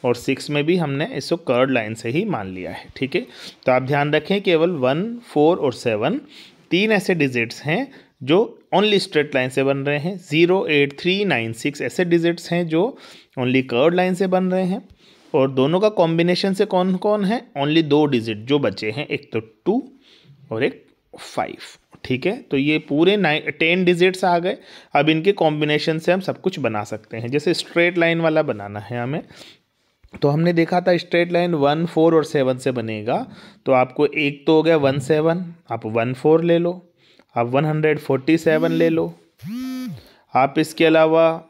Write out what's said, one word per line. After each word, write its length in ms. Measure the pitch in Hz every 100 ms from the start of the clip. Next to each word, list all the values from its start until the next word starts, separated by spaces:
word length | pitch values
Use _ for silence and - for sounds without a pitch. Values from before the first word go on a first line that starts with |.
| 127
और 100 | 120
सिक्स 340 | - 135 -
में 140 | 147 147
भी 120 | 180
हमने 300 | 156 139 170 262
इसको 200 | - 170
कर्व्ड 340 | - 123 135
लाइन 220 | 127 107
से 160 | 110 117
ही 140 | 143 220
मान 280 | 135 98
लिया 180 | 92 85
है, 160 | - - -
ठीक 200 | 131 175
है। 100 | 254 - - - -
तो 60 |
आप 120 | 127
ध्यान 300 | 131 143 147
रखें 280 | 151 151 196
केवल 300 | 196 165 170
वन, 460 | 165 127 147 214 240
फ़ोर 340 | - 151 151 190
और 160 | 147
सेवन 480 | 113 123 104 127 262 - - - _ _
तीन 200 | 175 214
ऐसे 240 | 208 196 175
डिजिट्स 460 | 139 120 117 -
हैं 240 | 147 180 277 - _ _
जो 140 | 127 170 - - _ 165
only 240 | 214 202
स्ट्रेट 360 | - 151 147 139
लाइन 140 | 127
से 140 | 127
बन 140 | 135 139
रहे 200 | 139 147
हैं। 180 | 156 196
ज़ीरो, 460 | - 151 170 185 175
एट, 300 | 151 143 143
थ्री, 240 | 175 190 202
नाइन, 260 | 127 113
सिक्स 280 | 113 143 143
ऐसे 240 | 123 - 175
डिजिट्स 460 | 170 165 175 -
हैं 160 | 175 175
जो 160 | 160 220 254 - - _ -
only 220 | 127 131
कर्व्ड 320 | 131 120 151 175
लाइन 180 | 185
से 140 | 180 190
बन 240 | 185 185
रहे 120 | 185
हैं। 180 | 185 196 - _ _ _ _
और 160 | 131 135
दोनों 280 | 131 135 175
का 100 | 214
कॉम्बिनेशन 600 | 214 165 165 170 175 196
से 120 | 190 214
कौन 300 | 185 185 185
कौन 280 | 208 214 196
है? 160 | 233 - -
only 280 | 143 160
दो 220 | 156 151 151
डिजिट 320 | 127 110 104
जो 200 | 113 143
बचे 320 | 120 95 107
हैं, 140 | 110 151
एक 220 | 147 -
तो 60 | 117
टू 420 | - _ - 233 - _ _ _ _ - -
और 120 | 110
एक 220 | 151 - _ _ _
फ़ाइव, 440 | - - - 101 - - - _ - -
ठीक 200 | 131 170
है। 120 | 247
तो 160 | - 139
ये 200 | 143 156
पूरे 380 | 156 151 175 208
नाइ-, 320 | 170 151 -
टेन 340 | - 160 180 180
डिजिट्स 380 | 175 185 185 190
आ 120 | 175
गए। 180 | 175 - - - - 143
अब 140 | 151
इनके 220 | 160 175
कॉम्बिनेशन 680 | 202 160 151 151 151 160 160
से 120 | 165
हम 80 | 185
सब 200 | 190 131
कुछ 180 | 190 165
बना 240 | 123 107
सकते 340 | 104 107 _ 113
हैं। 140 | 120
जैसे 220 | 143 160
स्ट्रेट 440 | 165 - 170 170 175
लाइन 240 | 165 165
वाला 200 | 165 156
बनाना 360 | 147 104 101 104
है 220 | 101 120
हमें, 200 | 120 156 - - - - _ _ _ _ _ -
तो 80 | 143
हमने 240 | 147 170
देखा 280 | 170 165 180
था 160 | 180 175
स्ट्रेट 340 | - 175 175
लाइन 220 | 170 175 165
वन, 300 | 139 156 165
फ़ोर 300 | - 165 160
और 80 | 147
सेवन 320 | 151 131 127
से 140 | 135
बनेगा। 540 | 123 110 110 107 165 262 - - _ -
तो 60 |
आपको 320 | 131 127 - 147
एक 360 | 151 143 143 -
तो 60 |
हो 100 | 156
गया 140 | 156 160
वन 200 | 139 139
सेवन, 440 | - 156 160 170 175 - _
आप 140 | 117 113
वन 260 | 113 117
फ़ोर 300 | 127 151 160
ले 140 | 170 170
लो, 240 | 170 180 _ _ _ _ _ 120
आप 120 | 120
वन 180 | 131 156
हंड्रेड 340 | 156 156 151
फ़ोर्टी 380 | - 135 131 160
सेवन 340 | 160 156 165
ले 180 | 165 165
लो, 240 | 160 170 - _ _ 156 233 262 262 254 131 - _ _
आप 260 | 127 135 160
इसके 260 | 151 - 160
अलावा 400 | 160 160 160 165 165 -